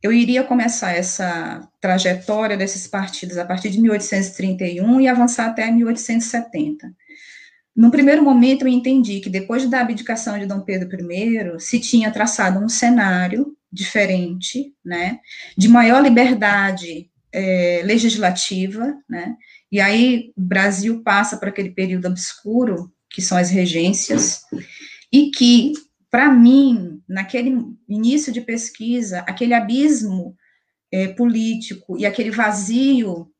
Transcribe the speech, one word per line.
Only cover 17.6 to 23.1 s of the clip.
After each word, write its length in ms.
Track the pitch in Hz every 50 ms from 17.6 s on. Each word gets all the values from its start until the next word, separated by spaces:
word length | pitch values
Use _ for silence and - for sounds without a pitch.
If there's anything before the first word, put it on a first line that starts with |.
| 180 175 175 175 170
legislativa, 1120 | 196 220 233 226 233 220 208 208 180 180 185 - - 196 185 190 196 196 214 233 277 294 285 _ _
né, 260 | - 170 175 214 233 - _ _ _ _ _ _
e 120 | - 202
aí 500 | 196 196 208 226 240 254 247 233 233 - - -
o 40 |
Brasil 640 | 185 180 185 190 190 202 196 185 196 226 226 226 -
passa 320 | 214 202 202 208 - -
por 140 | - - 196
aquele 200 | 202 - 196 180
período 380 | - - 190 185 185 185 180 180
obscuro, 840 | 185 180 - - - - _ - 220 240 254 226 190 170 180 - _ _ _
que 120 | _